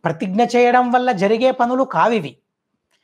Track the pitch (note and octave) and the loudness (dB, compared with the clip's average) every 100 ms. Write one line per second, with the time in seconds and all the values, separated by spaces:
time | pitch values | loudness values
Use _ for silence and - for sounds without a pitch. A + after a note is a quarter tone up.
0 | E3+ D#3 F#3+ G3 A#3+ A#3+ A#3+ B3+ B3 B3 | -6 -4 -4 -2 0 2 2 2 2 0
1 | B3 F#3 G3 A3+ C4 B3+ A#3+ B3+ B3+ E3 | 0 0 0 2 0 0 -2 0 -2 0
2 | G3+ A3+ C#3+ - _ _ _ _ _ _ | 0 0 -4 -12 _ _ _ _ _ _